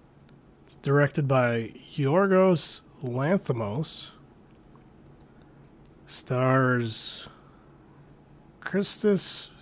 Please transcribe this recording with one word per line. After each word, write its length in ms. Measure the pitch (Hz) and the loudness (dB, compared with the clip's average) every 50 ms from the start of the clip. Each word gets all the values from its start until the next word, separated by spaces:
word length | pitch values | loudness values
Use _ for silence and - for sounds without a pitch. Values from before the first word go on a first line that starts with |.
| _ _ _ - - - - - _ - _ _ _ | _ _ _ -20 -20 -20 -20 -20 _ -20 _ _ _
It's 100 | - - | -20 -20
directed 500 | - - 143 139 143 143 139 - 165 143 | -8 -2 0 2 4 2 2 0 -2 0
by 460 | 131 139 131 123 120 117 117 113 107 - - - - - | 2 2 2 2 2 0 -2 -4 -6 -12 -18 -20 -12 -6
Yorgos 880 | 147 139 135 151 185 202 196 190 185 185 190 180 151 - - - - - - - - - | -2 0 2 2 2 4 4 4 4 6 4 4 2 0 -6 -12 -16 -18 -20 -16 -12 -10
Lanthimos. 1080 | 123 120 127 135 151 196 196 - - 131 117 110 101 104 139 156 - - - - - - - - - - - - - - - - - - - - - - - - - - - - - - - - - - - - - - - - - - - - | -6 -4 -2 0 0 0 0 0 -2 -4 -4 -4 -4 -4 -4 -6 -6 -8 -12 -14 -16 -20 -20 -20 -20 -20 -20 -20 -20 -20 -20 -20 -20 -20 -20 -20 -20 -20 -20 -20 -20 -20 -20 -20 -20 -20 -20 -20 -20 -20 -20 -20 -20 -20 -20 -20 -20 -20 -20 -16
Stars 1200 | - - - - - 127 123 131 131 131 131 131 127 123 120 117 113 107 - - - - - - - - - - - - - - - - - - - - - - - - - - - - - - - - - | -14 -14 -12 -8 -4 -2 0 2 2 4 4 4 4 2 0 0 -2 -6 -8 -10 -10 -12 -14 -16 -18 -20 -20 -20 -20 -20 -20 -20 -20 -20 -20 -20 -20 -20 -20 -20 -20 -20 -20 -20 -20 -20 -20 -20 -20 -20 -18
Christos 920 | - - - 190 202 - - - - 208 202 180 - - - - - - - - | -10 -4 -2 -2 -2 -2 -4 0 2 2 2 2 0 -4 -6 -8 -10 -14 -18 -18